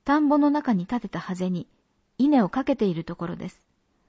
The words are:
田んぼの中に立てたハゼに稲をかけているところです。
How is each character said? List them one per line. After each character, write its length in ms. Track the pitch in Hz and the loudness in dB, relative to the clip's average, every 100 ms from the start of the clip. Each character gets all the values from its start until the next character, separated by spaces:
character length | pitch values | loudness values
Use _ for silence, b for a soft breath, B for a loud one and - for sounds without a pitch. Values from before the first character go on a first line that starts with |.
田 140 | - 294 | 0 2
ん 100 | 294 | 4
ぼ 100 | 294 | 4
の 120 | 294 | 4
中 220 | 294 294 | 2 0
に 80 | 202 | -2
立 200 | 175 247 | -2 -6
て 80 | 202 | -6
た 120 | - | -10
ハ 140 | - | -8
ゼ 160 | 180 185 | -6 -4
に 180 | 175 - _ _ _ _ _ | -4 -8 _ _ _ _ _
稲 260 | 269 285 | 2 4
を 60 | 190 | 4
か 160 | 262 | 0
け 120 | 269 269 | -2 0
て 100 | 208 | 0
い 80 | |
る 100 | 165 | -2
と 100 | 165 170 | -6 -8
こ 120 | 170 | -8
ろ 80 | 170 | -8
で 140 | 180 | -12
す。 160 | - _ _ _ _ | -16 _ _ _ _